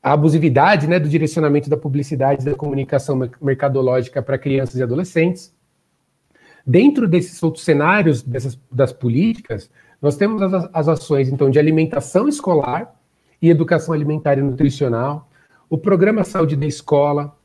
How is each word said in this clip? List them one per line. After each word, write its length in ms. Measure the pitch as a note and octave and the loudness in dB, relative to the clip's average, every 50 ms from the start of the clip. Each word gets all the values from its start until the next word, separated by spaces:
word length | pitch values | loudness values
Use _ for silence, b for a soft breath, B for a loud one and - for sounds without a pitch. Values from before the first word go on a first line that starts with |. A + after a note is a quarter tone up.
a 100 | - C3+ | 2 2
abusividade, 720 | C#3+ D3 D3+ D#3+ D3 D#3+ D3 D3 A#2+ C3+ D3+ F#3+ G#3 D3 D3 | 2 4 4 4 4 4 2 2 4 4 4 4 4 2 2
né, 120 | D3+ F3 F3+ | 0 0 0
do 100 | D3 D3+ | 0 0
direcionamento 600 | D3 D#3+ D#3 D3+ - E3 D#3 D3 C#3+ D3 C#3+ C#3 | 0 0 0 0 -2 0 0 2 0 0 0 -2
da 80 | D3+ D3 | -4 -2
publicidade 640 | - D3 C3+ D3 C3+ - D#3 B2+ C3+ C3+ C#3 C3+ | -2 -4 -4 -4 -4 -4 -4 0 0 0 0 0
e 20 | B2+ | -2
da 100 | C#3+ C#3+ | -4 -4
comunicação 640 | C#3+ D3+ D3 C#3+ C#3 C3 - D3+ C3+ - - C#3 | -4 -6 -6 -4 -4 -4 -2 -4 -4 -2 -2 -4
mer-, 140 | B2+ B2+ A#2+ - _ | -2 -4 -6 -8 _
mercadológica 840 | B2+ C#3 C3+ C3 C#3+ C#3 C3 C3+ B2+ - B2+ B2+ A#2+ B2+ - C#3+ | -2 -2 -2 0 0 -2 0 0 0 2 0 0 -2 -4 -8 -8
pra 140 | C3 - C3+ | -4 -4 -4
crianças 400 | C3 - C#3+ C3+ C3+ C3 B2 - | -4 -2 -2 -2 -2 -2 -4 -4
e 60 | B2+ | -4
adolescentes. 720 | B2+ A#2 B2 D3+ F#3 F3+ - E3+ E3 F3+ F3+ - - _ _ _ _ _ _ _ _ _ _ _ _ _ _ _ _ _ b b b b b b b | -4 -2 -2 -4 -6 -4 0 0 0 0 -2 -4 -12 _ _ _ _ _ _ _ _ _ _ _ _ _ _ _ _ _ b b b b b b b
Dentro 420 | C3 B2+ F3 A#3+ D4 D4 C4+ A#3 F#3 | 2 4 6 6 6 4 4 0 2
desses 340 | E3 F3+ F3 - - - | 2 0 0 -2 -8 -4
outros 220 | - D#3+ D#3 - - | -4 -4 -4 -4 -2
cenários, 580 | - D3+ C#3+ D3 E3+ G3 G#3+ F#3+ E3 C#3+ A2+ | 0 0 2 2 2 2 2 2 2 0 0
dessas, 360 | - B2+ A#2+ C3 A2+ C3+ - - _ _ | -4 -6 -8 -6 -6 -8 -10 -12 _ _
das 220 | - B2 C3+ - | 0 0 0 0
políticas, 760 | - - - B2 A#2 C3+ F#3+ A3+ A3+ - - - A2+ G#2 - _ b b b b b b | 0 -4 -2 0 2 2 2 0 0 -4 -8 -10 -10 -10 -10 _ b b b b b b
nós 160 | - C#3+ D3 | -2 -2 0
temos 260 | - G3+ G#3 A3 G#3 | 0 -2 -2 0 -2
as, 260 | G3 F#3 F#3+ F#3 E3+ - - | -2 0 0 -2 -4 -4 -4
as 140 | D#3+ D3+ D#3 | -2 0 0
ações, 420 | D#3+ D#3+ - - D3+ C#3 C3+ C3 | -2 -2 -2 -2 0 0 0 -2
então, 180 | C#3 C3+ C#3+ C#3 | 0 0 0 2
de 100 | B2+ D3+ | 4 4
alimentação 680 | D3+ D3+ D#3 D#3+ D#3+ D#3+ D#3+ D3 - - - F#3 A#3 D4 | 4 4 2 2 0 0 -2 -6 -6 -2 -2 0 0 0
escolar 680 | D4 - - F#3+ F3 D3+ B2+ A#2+ B2+ E3+ A#3+ - _ _ _ _ _ _ _ _ _ _ | -2 -2 -2 0 0 0 0 -2 -6 -6 -8 -10 _ _ _ _ _ _ _ _ _ _
e 80 | - E3 | 4 4
educação 460 | E3+ D3+ E3 - F3 D3+ - - E3 | 4 4 2 0 0 -2 0 -2 -4
alimentar 420 | D3+ D3 D3 D3+ D3+ - D3 C#3 | -2 -2 -4 -4 -2 0 0 0
e 60 | C3+ | 2
nutricional, 840 | C#3 C#3 B2+ C3 D3 C#3 C3+ - D3 B2+ A#2 A2+ B2 C#3 D3 D#3 - b b b b b b b b b | 0 -2 0 0 0 0 0 -2 -2 -2 -2 -2 -4 -4 -6 -8 -12 b b b b b b b b b
o 100 | E3 - | -6 -4
Programa 460 | - G3+ G3 E3+ F#3 G#3 A3+ G#3+ F3+ | 0 0 2 2 2 2 2 0 -4
Saúde 320 | - - F#3 E3 C#3 D3+ | -4 -2 -2 0 0 0
da 100 | C3+ D3 | -2 -4
Escola 680 | D3+ - - - - D3+ C#3+ C#3+ D3 C#3+ D3 D3 D3 _ _ | -4 -6 -8 -4 0 2 2 2 2 0 -2 -4 -6 _ _